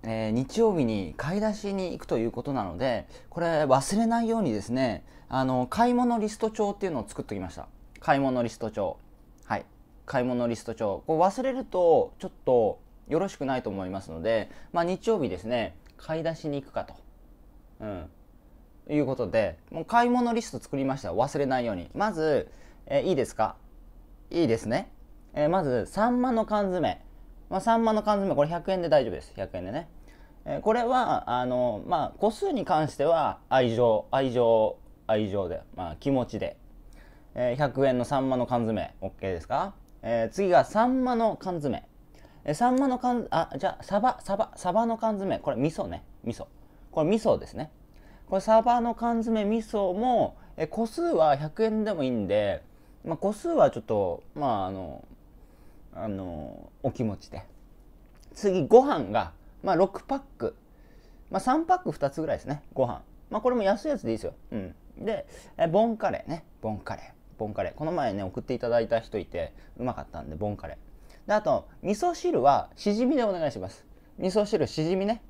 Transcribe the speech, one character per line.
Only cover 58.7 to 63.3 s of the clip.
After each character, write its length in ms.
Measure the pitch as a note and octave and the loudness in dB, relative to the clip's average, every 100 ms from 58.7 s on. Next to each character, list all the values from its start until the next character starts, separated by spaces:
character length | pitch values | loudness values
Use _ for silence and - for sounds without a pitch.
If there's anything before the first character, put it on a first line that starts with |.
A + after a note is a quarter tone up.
| A3+ | 8
飯 300 | C#4 G3 G2 | 8 0 0
が、 180 | G#2+ F2 - - - | 0 -2 -8 -20 -6
ま 120 | F3+ | 0
あ、 20 | E3+ | 4
六 260 | F#3+ - | 2 0
パ 140 | - C#4 | -6 -6
ッ 40 | - - | -6 -8
ク。 180 | A#2 - - - - - - - - | -8 -8 -20 -20 -20 -20 -20 -20 -6
ま 60 | F#3+ | -2
あ、 40 | |
三 260 | - D4 E4 | 2 2 2
パ 80 | |
ッ 40 | F#4 | 0
ク 140 | F4+ | 0
二 180 | D#3 C#3 | -4 -4
つ 100 | - | -2
ぐ 60 | D#3 | -4
ら 80 | |
い 40 | B2 | -4
で 40 | |
す 40 | - | -4
ね。 180 | D3 - | -8 -8
ご 120 | - | -2
飯。 160 | A#2+ G2 - - - | -2 -2 -14 -20 -6